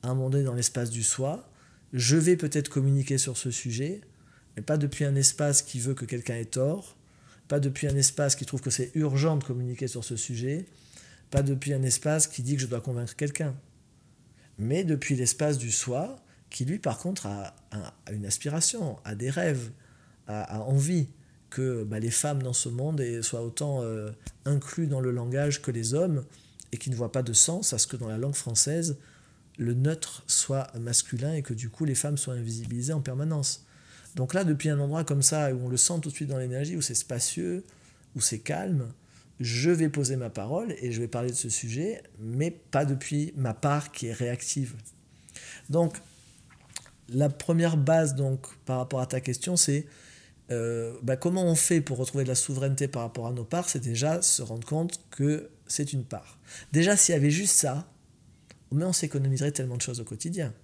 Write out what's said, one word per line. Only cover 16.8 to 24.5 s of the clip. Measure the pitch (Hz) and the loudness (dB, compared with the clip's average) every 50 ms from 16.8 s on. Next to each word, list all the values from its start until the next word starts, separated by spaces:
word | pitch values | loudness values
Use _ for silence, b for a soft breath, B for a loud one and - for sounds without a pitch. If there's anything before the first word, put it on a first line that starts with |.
| - 151 113 - | -2 -2 -2 -2
contre, | - 175 196 - - | -4 -4 -4 -4 -4
a, | 104 101 101 98 92 - - - - - | -6 -6 -6 -8 -10 -14 -18 -20 -12 -10
a, | 104 92 - - - - | -10 -10 -10 -14 -18 -12
a | - 104 | -8 -8
une | 107 101 | -6 -2
aspiration, | 98 101 - - 147 147 165 160 - - 233 190 143 107 - - | -2 -4 -2 -2 -4 -2 0 0 0 0 -2 -4 -4 -6 -8 -10
a | - 107 | -10 -8
des | 104 117 131 | -4 -4 -2
rêves, | 139 - 185 170 147 127 120 113 113 b b b b b b b b b b | 0 0 2 2 2 0 -2 -6 -12 b b b b b b b b b b
a, | - 107 107 98 - - | -8 -6 -6 -6 -4 -6
a | 110 | -6
envie | 107 123 139 139 139 156 180 170 143 - B B B B B B B - | -2 2 2 2 4 2 2 0 0 0 B B B B B B B -12
que, | - - 131 131 127 117 110 | -6 -2 -2 -2 0 -2 -4
bah, | 104 107 107 | -4 -2 -2
les | 113 117 | -2 0
femmes | 117 - - 147 147 139 131 | 0 2 0 0 0 -2 -2
dans | 127 123 | 0 -2
ce | - - 123 | -2 -2 -2
monde | 117 123 135 151 160 147 | -2 -2 -2 -2 0 0
aient, | 131 120 117 117 110 | -2 -2 -2 -2 -4
soient | - - 117 | -4 -4 -4
autant, | 117 117 113 - 151 147 139 131 120 | -6 -4 -4 -4 -2 -2 -2 -2 -2
euh, | 113 113 110 107 107 107 B B B B - - | -2 -4 -4 -6 -8 -8 B B B B -8 -2
inclus | 135 | 0